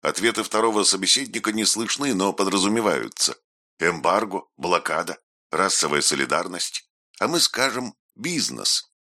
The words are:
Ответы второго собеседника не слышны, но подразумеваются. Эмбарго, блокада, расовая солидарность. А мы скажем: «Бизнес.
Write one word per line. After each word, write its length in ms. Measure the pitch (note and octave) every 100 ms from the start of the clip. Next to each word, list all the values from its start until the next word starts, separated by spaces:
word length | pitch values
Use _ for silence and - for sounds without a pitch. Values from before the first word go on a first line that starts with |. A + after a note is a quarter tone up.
Ответы 400 | D2+ D#2 A2 A2
второго 400 | G#2+ G#2+ A2+ G#2
собеседника 680 | F#2 G2 F#2+ - C3 A2+ A2
не 120 | A2
слышны, 500 | G#2 G#2+ A2+ - C#3+
но 180 | G2+ G2
подразумеваются. 1040 | F#2 G2 G2 F#2+ A2 G#2+ D2+ A1+ - - - _ _ _ _
Эмбарго, 640 | E2 E2+ D#2+ F#2+ A2 F#2+ - _
блокада, 640 | E2+ F2 - D#2+ E2+ E2 _ _ _
расовая 500 | D#2 F#2+ - D#2 D2
солидарность. 880 | C#2 C#2+ C2+ D#2 F2+ F2 - - - _ _ _
А 80 | G#2+
мы 100 | E3
скажем: 560 | - - C3 A#2+ B2+ - _ _
«Бизнес. 760 | C#3 E3+ - B1 G1+ - - _